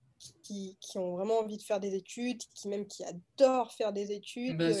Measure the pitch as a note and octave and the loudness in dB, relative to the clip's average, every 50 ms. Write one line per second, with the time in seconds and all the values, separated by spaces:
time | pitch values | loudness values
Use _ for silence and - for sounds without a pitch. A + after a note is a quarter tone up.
0 | _ _ _ - - - - _ - - G#3 G3 G3 F#3 G3 - - - - G#3 | _ _ _ -20 -20 -20 -20 _ -14 -10 -8 -8 -8 -8 -10 -14 -14 -8 -6 -4
1 | F#3 F3+ F3 F3+ G3 G#3+ A3 A3+ A3 G#3+ G#3+ G#3 - - G#3+ G3 G3 G3+ F#3+ F#3+ | -4 -2 -2 -2 0 2 2 2 2 0 -4 -8 -4 -2 -2 -2 -2 -2 -4 -4
2 | F#3 - - A#3+ A#3+ B3 B3 A#3 - - - - - G3+ G3+ G#3 G3+ G3+ - - | -6 -6 -8 -4 -4 -4 -4 -4 -8 -14 -14 -10 -6 -4 -4 -4 -4 -6 -10 -10
3 | F3+ F3 E3+ F3 - _ _ - C#4 C4 C4 B3+ A#3 A#3 - - A#3 G#3 G3+ G3+ | -10 -8 -10 -10 -12 _ _ 8 8 8 8 6 2 0 -2 -2 0 0 0 -2
4 | G3+ G#3 G#3 G3+ - - - B3 B3 B3+ C4 - - E3 G#3+ G3 | -2 -4 -4 -6 -8 -10 -8 -4 -2 -2 2 2 4 4 4 4